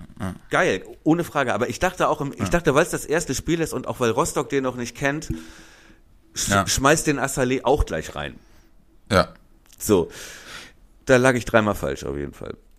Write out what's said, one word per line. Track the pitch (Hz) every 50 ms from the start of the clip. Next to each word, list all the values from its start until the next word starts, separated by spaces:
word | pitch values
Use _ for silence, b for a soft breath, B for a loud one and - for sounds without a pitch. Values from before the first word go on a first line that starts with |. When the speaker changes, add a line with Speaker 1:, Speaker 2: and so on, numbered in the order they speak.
| - - - -
Speaker 1:
ja. | - 92 - - - -
Speaker 2:
geil, | - 143 185 147 98 95 - - - - -
ohne | 156 165 170 160
Frage. | - - 147 135 120 98
Aber | 104 - 117
ich | - -
dachte | 175 185 - - 160 131
auch, | 151 -
im, | 139 139 -
ich | -
Speaker 1:
Ja. | 107 90
Speaker 2:
dachte, | 170 175 170 156 131
weil | 147 175
es | -
das | 170 143 -
erste | - 147 175 165 - 127
Spiel | - - 151 165 165
ist | 156 - 151
und | - -
auch | - 117 -
weil | 123 113
Rostock | 113 131 165 165 - 165 139 -
den | 143 139 131
noch | 127 120
nicht | 123 120 120 -
kennt, | - 143 139 143 160 160 - B B B B B B B B B B B B B B B _ _ _ _ _ -
sch-, | - - -
Speaker 1:
Ja. | 202 98 -
Speaker 2:
schmeißt | - - - 131 139 160 156 -
den | 160 143 135
Assalé | 127 135 - 147 127 123 131 123 -
auch | 120 143 147 -
gleich | - 90 80 - - -
rein. | 73 73 67 - - _ b b b b b b - _ _ _ - _ -
Speaker 1:
Ja. | 101 90 - - - - _ _ - _ _ _ - -
Speaker 2:
So, | - 107 104 87 - B B B B B B B B B B B B B B _ - - _ _ -
da | - 131
lag | 123 123 131 123
ich | 117 -
dreimal | - - 113 107 104 98
falsch | - - 69 69 - -
auf | 67 69
jeden | 73 71 67 -
Fall. | - - - - - _ _ -